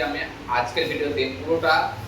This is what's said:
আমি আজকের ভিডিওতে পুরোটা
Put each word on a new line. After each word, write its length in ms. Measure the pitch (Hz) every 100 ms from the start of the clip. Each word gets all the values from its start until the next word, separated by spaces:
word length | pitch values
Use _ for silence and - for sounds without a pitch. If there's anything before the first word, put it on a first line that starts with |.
| 147
আমি 120 | 147 160 - - 180
আজকের 260 | - 170 156
ভিডিওতে 320 | 147 143 131 131 -
পুরোটা 380 | 156 165 160 156 - -